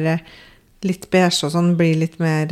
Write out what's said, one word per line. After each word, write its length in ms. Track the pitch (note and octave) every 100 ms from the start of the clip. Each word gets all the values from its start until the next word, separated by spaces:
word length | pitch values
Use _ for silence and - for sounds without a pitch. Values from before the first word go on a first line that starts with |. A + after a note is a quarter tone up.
eh, 140 | D#3+ E3 - - - - _ _ F#3+
litt 220 | F3+ -
beige 320 | F#3 F3+ -
og 60 | D3
sånn 240 | E3+ F3 E3+
blir 180 | E3 D#3+
litt 240 | D#3+ -
mer, 260 | E3 D#3 D#3